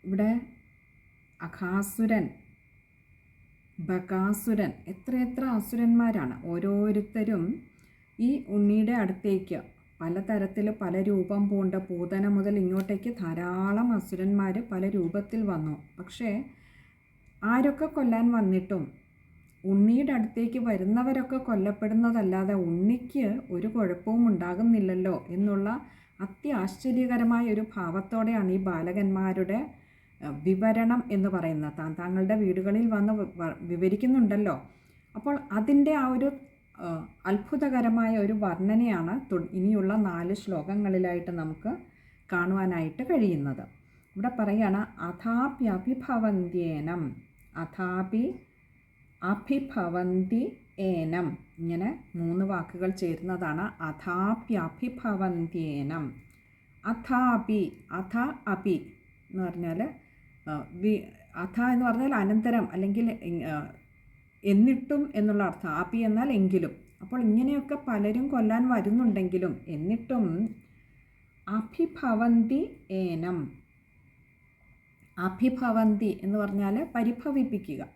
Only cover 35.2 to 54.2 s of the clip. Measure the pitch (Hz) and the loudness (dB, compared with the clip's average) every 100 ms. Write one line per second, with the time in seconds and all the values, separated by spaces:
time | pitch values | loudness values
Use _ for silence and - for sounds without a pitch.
35.2 | 285 285 - 202 226 285 285 294 262 247 | -4 -4 -2 -2 4 6 6 4 2 2
36.2 | 277 269 - _ _ - 170 165 160 - | 0 -2 -16 _ _ -12 -6 -6 -8 -10
37.2 | 185 196 - 285 285 254 233 226 226 220 | -2 -2 0 0 2 2 4 4 2 2
38.2 | 202 214 202 170 190 220 240 180 165 247 | 2 2 0 0 2 4 4 2 0 -2
39.2 | - 180 160 185 190 214 190 214 202 170 | -2 -4 -2 0 2 2 2 2 2 0
40.2 | 175 202 - 175 151 202 202 185 185 175 | -2 -4 -2 -4 -2 0 2 2 2 -2
41.2 | 175 170 156 156 220 339 - _ - - | -4 -4 -6 -4 -6 -6 -10 _ -20 -20
42.2 | - 180 180 190 185 175 160 - 262 320 | -4 -2 0 0 0 0 -4 -4 0 2
43.2 | 208 156 139 135 - - _ _ _ 190 | 4 2 -2 -4 -10 -20 _ _ _ -4
44.2 | 233 247 208 208 208 196 220 - 170 180 | -4 0 0 2 2 2 -2 -6 -8 -6
45.2 | 233 233 269 262 233 185 240 254 - 240 | -2 0 0 0 -2 0 -2 -4 -2 0
46.2 | 220 190 175 175 170 151 156 175 143 110 | 2 0 0 -2 -2 -2 -4 -4 -6 -8
47.2 | - _ - 160 165 - 180 185 185 220 | -18 _ -16 -10 -10 -6 -4 -2 -2 -2
48.2 | 269 - - _ _ _ _ _ _ _ | -2 -6 -16 _ _ _ _ _ _ _
49.2 | 180 202 - 277 277 226 175 175 180 185 | -4 -4 -2 -4 -2 -4 -2 0 0 0
50.2 | 190 226 359 - - - 190 170 160 170 | 2 0 -2 -6 -18 -4 -2 0 0 -2
51.2 | 170 - - - 165 170 202 330 - 175 | -2 -6 -14 -8 -4 -2 -2 -4 -10 -4
52.2 | 170 180 196 185 165 175 185 190 175 160 | -2 0 0 -2 -6 -4 -4 -2 -4 -4
53.2 | 180 180 165 156 208 - 160 151 185 180 | -4 -4 -4 -2 -4 -6 -8 -8 -4 0